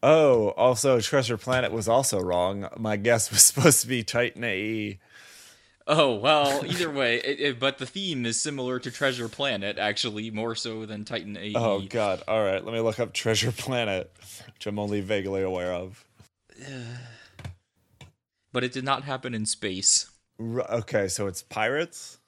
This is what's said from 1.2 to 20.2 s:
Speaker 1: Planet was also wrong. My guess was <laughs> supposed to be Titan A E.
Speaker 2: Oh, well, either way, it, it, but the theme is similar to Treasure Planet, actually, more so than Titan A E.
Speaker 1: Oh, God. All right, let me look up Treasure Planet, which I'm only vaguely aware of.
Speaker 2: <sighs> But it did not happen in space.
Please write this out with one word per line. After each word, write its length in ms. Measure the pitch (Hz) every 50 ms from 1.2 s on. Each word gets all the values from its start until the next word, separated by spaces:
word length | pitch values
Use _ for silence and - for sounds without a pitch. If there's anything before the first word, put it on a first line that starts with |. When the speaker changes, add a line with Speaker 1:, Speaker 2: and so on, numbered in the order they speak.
| 127 110 120
Speaker 1:
Planet 340 | 110 - - 127 127 127 92
was 160 | 101 113 101 98
also 300 | 113 127 139 131 - 98
wrong. 480 | 92 90 87 87 90 92 98 101 101 - - -
My 180 | 113 110 107
guess 340 | 104 101 117 117 117 113 -
was 120 | 110 101 -
<laughs> 0 |
supposed 400 | - - - 123 139 139 - -
to 60 | 117
be 140 | 131 123 110
Titan 400 | - - 120 123 117 - - 120
A 120 | 117 101 95
E. 400 | 104 107 110 110 107 101 98 95 _ _ - - - - - - - - - _ _ _ _ _ _
Speaker 2:
Oh, 280 | - 151 156 151 135 120
well, 500 | 104 107 139 156 151 143 139 139 143 -
either 260 | 156 175 175 180 160
way, 260 | 147 139 135 120 117
it, 240 | 120 - - 143 -
it, 200 | 143 143 131 120
but 160 | 127 135 139 -
the 60 | 131
theme 400 | 127 - 196 196 190 160 131 120
is 160 | 117 113 -
similar 380 | - 156 143 139 127 127 127 127
to 120 | - 127
Treasure 380 | 117 - 147 135 127 123 117 117
Planet, 480 | - - 139 139 123 101 101 101 104
actually, 540 | - 104 104 104 - - 123 104 107 110 113
more 240 | 110 107 113 117 113
so 320 | 110 - 117 110 110 110
than 180 | 107 107 104 107
Titan 320 | - 120 113 82 101 104
A 80 | 104 92 104
E. 40 | 104
Speaker 1:
Oh, 240 | 117 117 113 101 98
God. 420 | 95 95 - 120 107 101 92 90 -
All 160 | - 110 113 107
right, 220 | 98 95 95 -
let 80 | - 113
me 80 | 113
look 200 | 113 113 107 -
up 120 | 120 107 -
Treasure 400 | - - 117 110 104 113 120 107
Planet, 580 | - - - 131 120 117 107 98 92 90 - _ - - - - - - - -
which 120 | _ -
I'm 120 | 104 104 104
only 220 | 104 101 104 104 98
vaguely 400 | 92 107 101 95 98 98 95 95
aware 320 | 92 92 90 90 90 90
of. 300 | 87 90 92 98 - - _ _ _ - _ _ _ _ _ - -
Speaker 2:
<sighs> 60 | 123 139 139 131 120 117 120 123 123 120 117 - - - _ - - - - _ _ _ _ _ _ _ _ _ - - _ _ _ _ _ _ _ _ -
But 120 | 123 123
it 80 | 123 123
did 120 | 135 131
not 200 | 139 139 135 139
happen 300 | 143 135 131 - 127 120
in 120 | 110 107
space. 640 | 107 - - - 104 92 92 98 - - - - - _ _